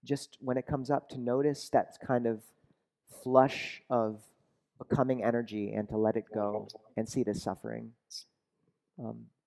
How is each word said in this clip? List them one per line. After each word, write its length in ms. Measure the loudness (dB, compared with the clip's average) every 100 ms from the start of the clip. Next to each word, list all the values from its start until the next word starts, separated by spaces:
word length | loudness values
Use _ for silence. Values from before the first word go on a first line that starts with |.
just 340 | -2 -2 -2 -10
when 160 | -2 -2
it 100 | 0
comes 240 | -4 0
up, 180 | -2 -2
to 100 | -6
notice 480 | 0 2 2 0 2
that 280 | 2 2 -6 0
kind 200 | 0 2
of 160 | -2 -6 _ _ _ _ _ _ -12
flush 600 | 4 8 8 4 -8 -12 _
of 300 | 0 0 -2 -14 _ _ _ _ _
becoming 460 | -4 2 2 2
energy 480 | 2 0 -2 -4 -4
and 160 | -4 -4
to 80 | 2
let 200 | 2 2
it 80 | -2
go 360 | -4 -2 -4 -8 -16 _ -6
and 120 | -4
see 120 | -2
it 60 | -2
as 140 | -2
suffering. 480 | -4 -6 -8 -10 -12 -20 _ -18 -18 _ _ _ _ _ _ -14
Um, 280 | -12 -12 -14 _